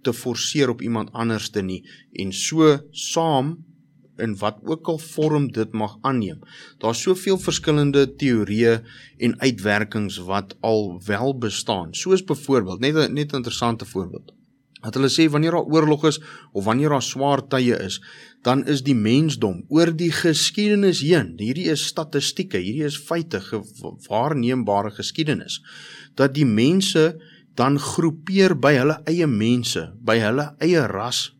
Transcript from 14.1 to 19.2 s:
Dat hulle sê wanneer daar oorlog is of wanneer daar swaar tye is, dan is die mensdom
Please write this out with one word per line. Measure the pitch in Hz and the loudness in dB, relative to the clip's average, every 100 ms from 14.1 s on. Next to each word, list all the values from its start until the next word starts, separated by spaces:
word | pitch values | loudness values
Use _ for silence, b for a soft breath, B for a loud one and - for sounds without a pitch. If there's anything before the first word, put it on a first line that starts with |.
| - - _ _ _ _ - | -12 -18 _ _ _ _ -14
Dat | 110 | -6
hulle | 127 135 | 0 2
sê | 147 160 | 4 4
wanneer | 147 160 | 4 2
daar | 170 131 | 0 2
oorlog | 156 151 151 156 | 2 4 4 2
is | 147 B B B | 0 B B B
of | 101 98 | -4 0
wanneer | 120 151 | 2 2
daar | 143 | 0
swaar | 117 131 139 139 - | -2 -2 0 0 0
tye | 135 123 110 | 0 2 0
is, | 101 - B B B B | -2 -10 B B B B
dan | 120 131 - | 0 0 2
is | 143 | -2
die | 127 123 | 0 2
mensdom | 107 127 | 4 4